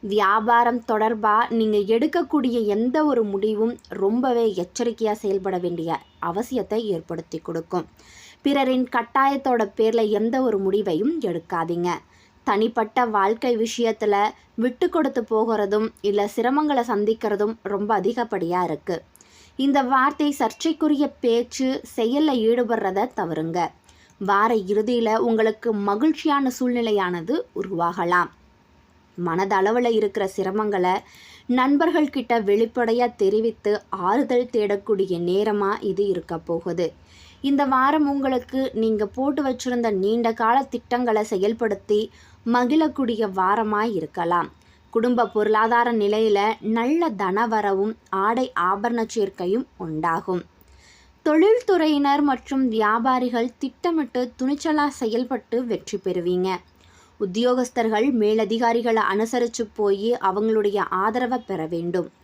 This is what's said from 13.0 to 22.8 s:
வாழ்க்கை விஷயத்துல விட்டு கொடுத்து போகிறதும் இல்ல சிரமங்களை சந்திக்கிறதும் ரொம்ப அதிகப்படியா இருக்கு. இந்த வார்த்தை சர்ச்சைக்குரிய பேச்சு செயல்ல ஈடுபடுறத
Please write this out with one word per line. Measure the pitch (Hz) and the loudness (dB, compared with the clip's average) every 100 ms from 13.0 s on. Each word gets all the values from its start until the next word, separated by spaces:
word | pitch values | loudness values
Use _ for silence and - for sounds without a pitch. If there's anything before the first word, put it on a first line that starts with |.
| 240 | 0
வாழ்க்கை | 214 196 226 254 233 | 2 2 0 0 0
விஷயத்துல | 226 233 233 220 214 202 208 - _ - | 0 0 -2 0 0 2 0 -2 _ -2
விட்டு | 240 247 359 | -2 0 0
கொடுத்து | 339 269 262 | 2 0 -2
போகிறதும் | 220 220 226 220 202 208 220 - | -2 0 2 0 2 0 -2 -4
இல்ல | 202 202 202 | -2 0 -2
சிரமங்களை | - 233 277 302 277 233 | 0 0 2 2 0 0
சந்திக்கிறதும் | 220 208 226 220 202 208 226 | 0 0 0 -2 0 -2 -2
ரொம்ப | - 202 208 214 | -6 -4 0 0
அதிகப்படியா | 185 233 233 196 165 180 | 0 -2 -4 -4 -2 -2
இருக்கு. | 175 151 - 170 - - - - - - | -2 -4 -6 -8 -8 -20 -20 -20 -20 -4
இந்த | 269 277 | 0 2
வார்த்தை | 247 262 269 285 294 | 2 2 2 0 -2
சர்ச்சைக்குரிய | 285 226 - 320 320 311 294 285 - | 0 -4 -2 -4 0 0 2 0 0
பேச்சு | 247 233 240 - 262 262 - - | 0 0 -2 -4 -2 -2 -6 -4
செயல்ல | 226 277 302 262 | -2 2 2 2
ஈடுபடுறத | 220 240 233 226 | 2 2 2 0